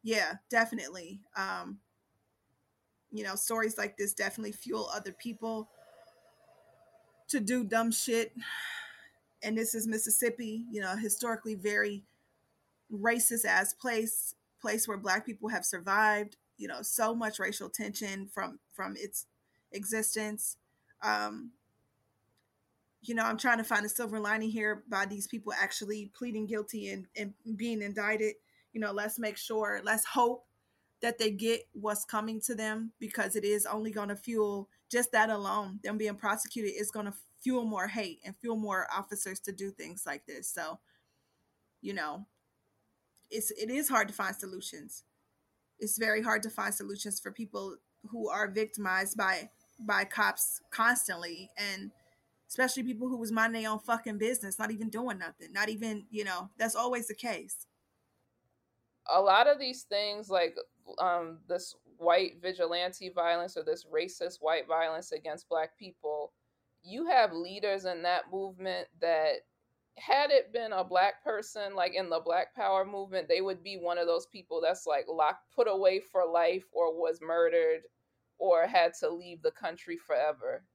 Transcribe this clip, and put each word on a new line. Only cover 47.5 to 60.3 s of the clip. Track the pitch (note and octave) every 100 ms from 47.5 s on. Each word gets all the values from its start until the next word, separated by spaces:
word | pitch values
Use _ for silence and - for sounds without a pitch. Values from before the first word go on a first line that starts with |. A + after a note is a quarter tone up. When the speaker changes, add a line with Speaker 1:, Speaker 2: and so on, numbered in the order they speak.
| G3+ G3 E3 _ _ G#3
Speaker 1:
who | A#3 -
are | F#3 G#3
victimized | G3 G#3+ A3 G3 F#3 F#3+ G#3+
by, | F#3+ F#3 G#3 _ _ _ G#3+
by | G3 G3
cops | - G3+ G3 - - _
constantly, | - A3+ A#3+ - F3 F3 E3 F#3+ -
and | G3+ F#3+ G3 _ _ _ _ _ _
especially | - B3+ C4
people | B3+ A3 B3+
who | B3
was | A3+
minding | A3 A3+ A3+
their | A3
own | G#3+
fucking | - A#3 A3+ G#3
business, | A3 B3 G3 -
not | G#3+
even | A3 A3
doing | G#3 B3 F#3+
nothing, | E3 - E3
not | F#3+ G#3+
even, | A3 A3+ G#3+ -
you | G#3+
know, | G3+ F3+ F#3+ _
that's | A3+ G#3
always | B3 B3 A3+
the |
case. | G#3+ A#3+ F3+ G3 - - _ _ _ _ _ _ _ _ _ _ _ _ _ -
Speaker 2:
A | F3
lot | G3 G3 C4+
of | C#4+
these | C4 B3+
things, | - G3+ G#3 G#3
like, | G#3